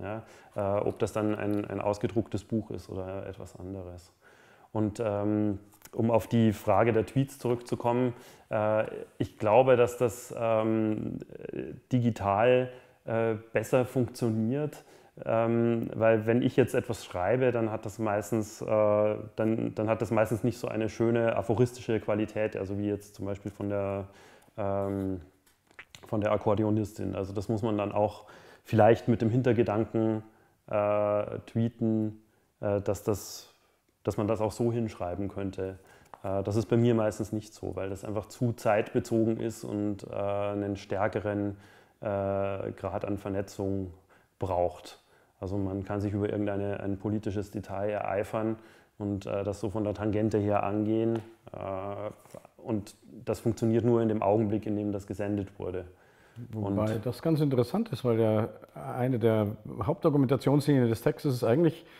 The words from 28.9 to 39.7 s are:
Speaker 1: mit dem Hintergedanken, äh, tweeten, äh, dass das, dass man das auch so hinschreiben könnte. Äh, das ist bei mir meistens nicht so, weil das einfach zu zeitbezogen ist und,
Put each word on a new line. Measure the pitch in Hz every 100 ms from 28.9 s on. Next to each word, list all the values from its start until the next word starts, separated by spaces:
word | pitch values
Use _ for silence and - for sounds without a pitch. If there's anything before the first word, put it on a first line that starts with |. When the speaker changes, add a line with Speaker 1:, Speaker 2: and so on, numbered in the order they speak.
| 117 -
Speaker 1:
mit | 113
dem | 113
Hintergedanken, | 123 127 113 110 104 107 113 110 110 107 _ _ _ -
äh, | 107 104 104 104 104 - 110 -
tweeten, | 117 117 - 113 110 107 107 _ _ _ _
äh, | 107 101
dass | 101 101
das, | - 101 - - - _ _ _ _ _
dass | - 104
man | 107
das | 110
auch | 110
so | - 120
hinschreiben | 117 110 - 90 87 101
könnte. | 98 98 95 95 95 - - - -
Äh, | 101 98
das | 98 104
ist | 110
bei | 120
mir | 120
meistens | 113 107 104 104
nicht | 107 -
so, | - 95 87
weil | 95
das | 98
einfach | 113 104 -
zu | - 123
zeitbezogen | 107 120 107 120 123 - 117 113 110
ist | 113 110
und, | 123